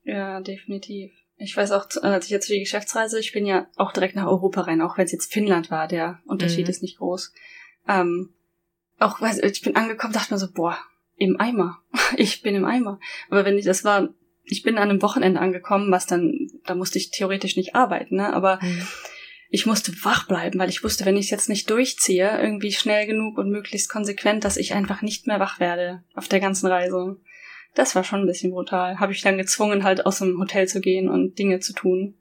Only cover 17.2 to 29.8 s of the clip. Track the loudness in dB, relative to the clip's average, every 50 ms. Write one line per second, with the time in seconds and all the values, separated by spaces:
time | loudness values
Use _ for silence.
17.2 | -2 -2 0 -2 -2 -2 -2 -2 -2 0 2 2 2 2 2 -4 -2 -2 -2 0
18.2 | 0 0 0 2 4 2 2 2 0 -4 -4 -4 -6 -10 -12 -14 -16 -18 -18 -18
19.2 | -20 -20 -20 -20 -8 _ -2 0 2 2 2 2 0 -4 -8 -4 0 0 0 0
20.2 | 2 0 -2 0 0 -2 0 0 0 0 -2 -4 -4 -2 -2 0 2 2 4 2
21.2 | 2 0 -2 -2 0 0 -2 -2 0 2 2 2 2 0 0 0 2 2 4 4
22.2 | 4 2 2 2 0 0 0 -2 -2 -2 -2 -2 0 2 2 2 2 2 0 -2
23.2 | -2 -2 -4 -2 -2 -2 -2 -2 -4 -6 -6 -6 -4 -4 -4 -4 -4 -4 -6 0
24.2 | 0 0 0 2 0 -2 -2 -2 -2 -2 0 -2 0 -2 -2 -4 -4 -6 -6 -4
25.2 | _ -2 0 0 0 -2 0 -2 0 0 0 -2 -2 -4 -6 -10 _ _ _ -12
26.2 | -4 0 0 2 2 2 0 0 0 2 2 2 2 0 -2 -2 -4 -4 -8 -10
27.2 | _ -20 -20 -20 -20 -20 -20 -20 -20 _ _ 0 0 2 2 -2 -2 0 -2 0
28.2 | 0 0 0 0 -4 -4 -2 -4 -4 -2 -2 -2 0 -2 0 -2 -2 -2 -2 0
29.2 | 0 2 2 2 0 -2 0 0 2 2 2 2